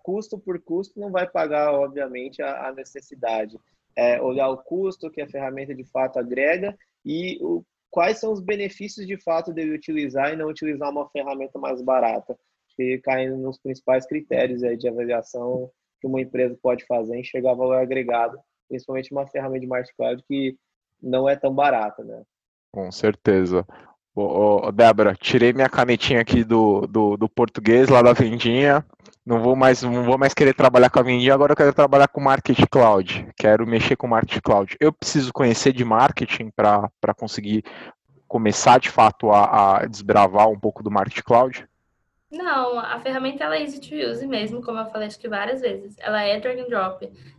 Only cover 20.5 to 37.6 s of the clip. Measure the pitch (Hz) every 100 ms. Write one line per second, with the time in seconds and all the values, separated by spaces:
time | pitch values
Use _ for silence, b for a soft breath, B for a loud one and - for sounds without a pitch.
20.5 | 131 _ _ _ _ 127 131 139 139 139
21.5 | 135 143 120 107 - 113 113 _ _ _
22.5 | _ _ 101 92 - 110 104 - 95 92
23.5 | 90 87 b b b _ - 101 90 104
24.5 | 104 101 101 117 104 104 95 - 127 120
25.5 | 123 131 - 123 117 - 123 113 123 110
26.5 | 113 110 101 101 107 104 104 110 - 117
27.5 | - 107 120 131 127 120 120 117 117 120
28.5 | 123 143 143 147 _ _ _ - 117 120
29.5 | 131 131 127 127 123 120 135 135 - 139
30.5 | 131 131 123 123 143 123 123 127 135 143
31.5 | 147 143 139 143 139 139 - 139 135 -
32.5 | 123 - 139 113 101 92 - - - 107
33.5 | 107 117 113 110 131 123 113 - - -
34.5 | 104 95 - 151 151 - 151 127 - 127
35.5 | 113 139 127 120 110 139 - 117 - 113
36.5 | - 107 104 104 - 104 101 110 - 104
37.5 | 107